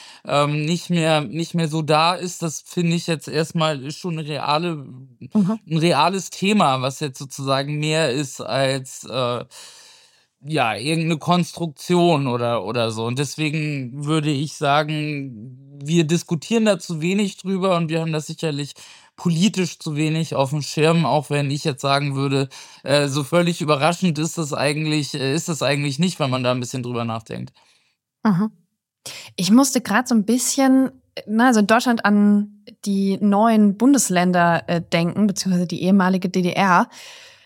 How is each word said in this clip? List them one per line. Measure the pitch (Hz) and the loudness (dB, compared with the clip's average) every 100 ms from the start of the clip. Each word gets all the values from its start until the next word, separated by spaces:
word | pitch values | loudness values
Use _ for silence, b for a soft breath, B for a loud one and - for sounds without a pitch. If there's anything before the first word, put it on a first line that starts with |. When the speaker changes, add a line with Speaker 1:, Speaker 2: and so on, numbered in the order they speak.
| B B - | B B -2
Speaker 1:
ähm, | 143 147 151 151 | 2 2 0 -2
nicht | 170 - | -2 -2
mehr, | 175 160 156 | 0 2 2
nicht | 131 156 165 | 0 -6 -4
mehr | 175 160 | -2 -2
so | 160 | -2
da | 151 151 165 180 | 2 2 2 0
ist, | 175 - | -6 -6
das | 165 - | -8 -8
finde | - - 170 170 | -8 -2 0 0
ich | 175 | -2
jetzt | 156 - | -6 -4
erstmal | 143 160 165 156 139 | -4 -2 -2 -2 -2
ist | 135 - | -8 -10
schon | 185 160 | -8 -8
eine | 151 | -8
reale, | 147 - 151 175 151 131 127 131 _ - | -6 -2 -2 -2 -6 -10 -18 -20 _ -2
Speaker 2:
Mhm. | 214 185 220 - | 0 0 -2 -2
Speaker 1:
ein | 160 | 2
reales | 170 170 214 196 - | 4 4 2 0 -6
Thema, | - 190 208 151 131 | -4 2 4 4 2
was | 127 135 | -2 -4
jetzt | 151 131 | -8 -8
sozusagen | 139 - 135 135 139 151 | -12 -8 -2 -2 -2 -4
mehr | 151 156 151 | 0 0 0
ist | 131 135 - | 0 -4 -8
als, | - 127 135 135 131 - - | -4 0 0 -2 -6 -14 -8
äh, | 123 120 120 135 B B B B B B B B _ | -4 -2 -4 -8 B B B B B B B B _
ja, | 143 151 117 104 | -4 0 0 -2
irgendeine | 139 165 160 160 | -2 -2 0 -2
Konstruktion | - 175 165 - 170 - - 175 175 147 139 | 2 2 0 -6 -8 -8 0 2 4 2 0
oder, | 120 120 117 | -2 -2 -2
oder | 92 120 113 | -2 -2 -2
so. | 110 117 | -2 -4
Und | 127 | -4
deswegen | 143 - 156 156 151 143 123 139 147 | -6 -4 -4 -4 -4 -6 -8 -8 -2
würde | 160 151 | 0 0
ich | 139 151 | -2 -4
sagen, | - 147 143 151 151 151 143 139 110 127 127 139 143 | -4 0 0 0 -4 -4 -6 -10 -12 -16 -18 -20 -12
wir | 143 170 156 | 0 2 2
diskutieren | 170 - 160 - 226 220 | 0 -2 -6 0 2 2
da | 180 | 0
zu | - 160 | -4 -4
wenig | 170 196 196 - | -2 0 -2 -4
drüber | 185 190 190 170 | -6 -2 0 0
und | 160 | 0
wir | 160 | -2
haben | 165 | -2
das | 156 147 | -4 -6
sicherlich | 156 160 143 143 B B B B - | -6 -6 -4 -8 B B B B -6
politisch | 180 160 208 185 175 - | -2 2 2 2 -4 -6
zu | 165 147 | -6 -2
wenig | 156 160 160 - | 0 -2 -2 -2
auf | 135 | 0
dem | 151 | -2
Schirm, | 135 - 156 170 135 | -4 2 4 4 2
auch | 147 143 | 0 0
wenn | 143 143 | -2 -2
ich | 143 160 | -2 -4
jetzt | 127 | -2
sagen | 139 139 143 135 | 0 0 0 -2
würde, | 139 135 135 B B B | 0 0 -2 B B B
äh, | - 147 143 | 0 2 2
so | 139 135 | -2 0
völlig | 170 175 170 | 2 2 0
überraschend | 151 143 156 175 185 147 | 0 2 2 2 0 0
ist | 165 - | -4 -4
das | 147 | -6
eigentlich, | - 139 151 156 151 139 | -2 -2 0 -2 -2 -2
äh, | 131 135 160 | -4 -2 -2
ist | 175 | -4
das | 156 | -2
eigentlich | 131 143 143 135 | 0 0 -2 0
nicht, | 180 - | -2 0
wenn | 139 | -2
man | 131 | 0
da | 123 | -2
ein | 127 | -2
bisschen | 120 131 | -4 -6
drüber | 123 120 | -6 -4
nachdenkt. | 117 113 - 120 127 _ _ _ _ _ _ _ | -4 -6 -8 -12 -12 _ _ _ _ _ _ _
Speaker 2:
Mhm. | 220 175 220 - _ _ _ _ B B B - | 0 0 -2 -6 _ _ _ _ B B B -6
Ich | 180 | 4
musste | 233 277 247 | 4 4 0
grad | - 208 254 | 0 0 2
so | 233 | 0
ein | 196 | 2
bisschen, | 247 - - 269 262 262 - _ - | 0 0 2 4 4 2 -4 _ -14
äh, | - | -4
ne, | 220 254 | 2 4
also | 220 | 4
in | 202 | 4
Deutschland | 226 247 233 202 | 4 2 2 2
an | 208 208 208 208 - - - 202 | 4 6 4 0 -8 -20 -10 -4
die | 196 196 190 | 0 0 2
neuen | 208 202 226 220 208 202 | 2 4 4 6 4 4
Bundesländer, | 247 277 - 180 180 175 170 165 - | 4 4 4 2 4 4 4 4 0
äh, | 170 | -4
denken, | - 170 170 - 208 | 0 0 0 2 0
beziehungsweise | 190 190 180 175 | 0 0 0 0
die | 175 | -2
ehemalige | 180 196 185 190 185 | 2 4 4 2 0
D | 185 | 0
D | 175 | 0
R. | - 190 180 240 B B B B B | 2 4 4 2 B B B B B